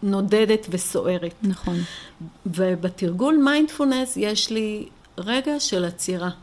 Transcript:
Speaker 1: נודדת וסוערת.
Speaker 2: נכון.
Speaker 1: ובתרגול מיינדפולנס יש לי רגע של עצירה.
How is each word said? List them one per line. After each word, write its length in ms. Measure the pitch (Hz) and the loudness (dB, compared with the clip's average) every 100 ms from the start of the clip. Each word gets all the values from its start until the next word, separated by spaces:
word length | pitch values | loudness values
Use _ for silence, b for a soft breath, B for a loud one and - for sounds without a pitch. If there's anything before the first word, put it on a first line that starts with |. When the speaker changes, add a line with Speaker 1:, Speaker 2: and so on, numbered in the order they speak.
Speaker 1:
נודדת 640 | 202 196 196 214 220 214 214 | 0 0 2 4 4 4 2
וסוערת. 680 | 180 - 180 - 180 170 - | -4 -2 -2 0 0 -2 -2
Speaker 2:
נכון. 340 | 208 185 - 175 175 B B B 165 - - | -2 -2 -2 -2 -4 B B B -18 -10 -8
Speaker 1:
ובתרגול 920 | 170 185 180 180 180 185 180 262 311 | -2 0 0 -2 -2 -4 0 2 4
מיינדפולנס 800 | 277 294 302 - 285 262 254 - | 6 4 2 2 0 2 0 -2
יש 320 | 208 208 - | -2 0 -2
לי 360 | 220 214 214 - - - - | -2 -2 -4 -10 -16 -20 -12
רגע 420 | 185 240 269 294 | -2 -2 0 -2
של 260 | - 190 175 | 0 0 -2
עצירה. 440 | 175 - 185 180 170 | -4 -4 -2 -4 -6